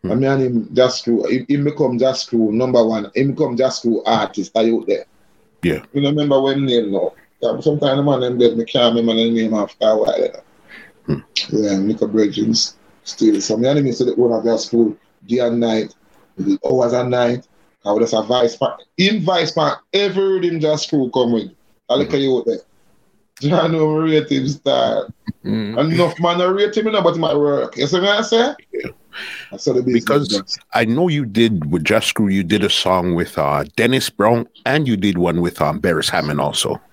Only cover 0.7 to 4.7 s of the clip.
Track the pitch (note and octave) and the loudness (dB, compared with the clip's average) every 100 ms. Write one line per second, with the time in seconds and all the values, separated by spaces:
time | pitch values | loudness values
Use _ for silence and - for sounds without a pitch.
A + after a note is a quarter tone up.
0.7 | A#2 B2+ - - A2+ - B2+ A#2 C#3+ C#3+ | 2 2 2 0 0 0 -2 0 0 0
1.7 | D3 C3+ A#2+ C3 C3 - A#2+ A2 A2 B2+ | 0 -2 2 0 -2 -4 0 0 0 2
2.7 | A#2+ A2 A2 G2+ A2+ C#3 B2+ C#3 A#2+ C3 | 2 2 0 -4 -2 -2 0 -2 0 -2
3.7 | - A#2 G#2+ - A2+ G#2 - F#2 A2+ A2+ | 0 -2 0 0 0 0 -6 -4 0 2